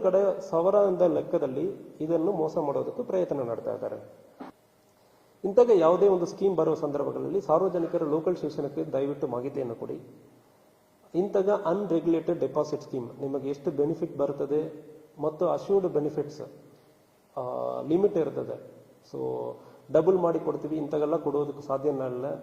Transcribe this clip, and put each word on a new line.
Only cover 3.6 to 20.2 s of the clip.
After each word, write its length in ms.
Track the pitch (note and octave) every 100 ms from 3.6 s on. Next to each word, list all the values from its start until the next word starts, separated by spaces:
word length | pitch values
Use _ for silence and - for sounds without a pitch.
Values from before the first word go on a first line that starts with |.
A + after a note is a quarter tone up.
| A#2
ಇದ್ದಾರೆ. 500 | G#2+ A2 A2 G#2+ - - - - - _ _ _ _ _ _ _ _
ಇಂತಾಗ 260 | F#3+ G#3 A#3+
ಯಾವುದೇ 340 | G3 D#3+ F3 G3+
ಒಂದು 180 | F3+ E3+
ಸ್ಕೀಮ್ 300 | - G3 E3
ಬರುವ 180 | D#3+
ಸಂದರ್ಭಗಳಲ್ಲಿ 680 | D3+ D3 C#3+ C3+ C3 C3+ F#3+
ಸಾರ್ವಜನಿಕರ 600 | F3 D#3+ F#3+ F3 E3 E3+
ಲೋಕಲ್ 340 | D3+ D#3+ F3+ F3+
ಸ್ಟೇಷನ್‌ಗೆ 560 | D3+ - A2 D#3+ -
ದಯವಿಟ್ಟು 360 | C3 C#3 C#3+ C#3
ಮಾಹಿತಿಯನ್ನು 460 | A#2+ C3+ C3+ B2
ಕೊಡಿ. 260 | A2+ - D3+ - - - _ _ _ _ _ _ _ _
ಇಂತಾಗ 360 | E3+ G3 G3+ F#3+
ಅನ್‌ರೆಗ್ಯುಲೇಟೆಡ್ 920 | G3+ E3 F#3+ G3 E3 E3 E3 E3 E3+
ಡೆಪಾಸಿಟ್ 420 | C3 D3+ C#3+ C#3
ಸ್ಕೀಮ್ 280 | - C3 A#2 -
ನಿಮಗೆ 300 | C#3 C#3 C3+
ಎಷ್ಟು 200 | C#3+ F3+
ಬೆನಿಫಿಟ್ 460 | C#3 D3 E3 E3+ C#3
ಬರ್ತದೆ 680 | C#3+ C#3+ C#3 D3+ - - - - - -
ಮತ್ತು 300 | D3+ D3+ F3
ಅಶ್ಯೂರ್ಡ್ 400 | C#3+ - G3 F3+
ಬೆನಿಫಿಟ್ಸ್, 520 | D3+ D3 D3 C3+ - - - - - _ _ _ _ _ -
ಆ, 420 | B2 B2+ B2 B2+
ಲಿಮಿಟ್ 340 | B2+ E3+ G3+ F#3+
ಇರ್ತದೆ. 540 | C#3 C3 A#2+ A2+ - - - - -
So 80 | C2+ B1+ - A#2+ - - - -
ಡಬಲ್ 240 | D3+ E3
ಮಾಡಿ 220 | F#3